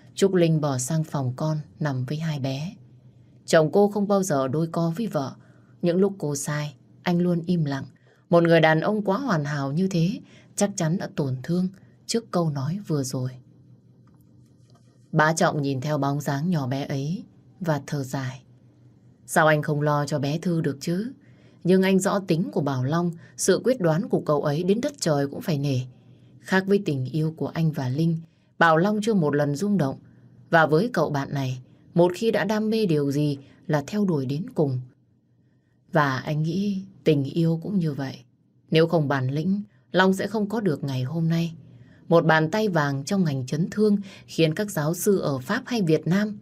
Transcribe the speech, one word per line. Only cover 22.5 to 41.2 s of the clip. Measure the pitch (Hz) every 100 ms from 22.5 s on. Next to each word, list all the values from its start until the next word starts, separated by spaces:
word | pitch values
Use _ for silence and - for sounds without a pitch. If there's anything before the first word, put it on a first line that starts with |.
của | 226
Bảo | 143 131
Long, | 127 165 175 165 - -
sự | - 180
quyết | 226 254
đoán | 175 156 240
của | 175 -
cậu | 147
ấy | 147 147
đến | 180 214
đất | 285 285
trời | 175 147 139
cũng | -
phải | - 143
nể. | 143 127 127 - - - - -
Khác | - 190 190
với | 202 202
tình | 139 127
yêu | 151 156 160
của | 135
anh | 156 160
và | 156 131
Linh, | 135 165 165 - _ _ -
Bảo | 170 160
Long | 196 214
chưa | 214
một | 208 147 143
lần | 147 147
rung | 202 196
động. | 139 135 - - - - -
Và | 165 151
với | 156 233
cậu | 226 151
bạn | 143 139
này, | 143 131 127 - - -
một | 170 175 175
khi | 226
đã | 220 190
đam | 214 214
mê | 220 208
điều | 151 143
gì | 139 147 139 - - -
là | 151 139
theo | 208 202
đuổi | 156 131
đến | 139 226 -
cùng. | 147 127 127 _ _ _ _ _ _ _ _ _ _
Và | 160 143 131
anh | - 151
nghĩ | 156 175 208 190 - -
tình | - 147
yêu | 131 - 165 165
cũng | 165 202
như | 160
vậy. | 139 135 123 - _ _ _ _
Nếu | 160 165
không | 170 143
bản | 139 131
lĩnh, | 143 160 202 208 _ _
Long | 175 190
sẽ | 190 -
không | 226 208
có | 226
được | 202 143
ngày | 143 131
hôm | 127 165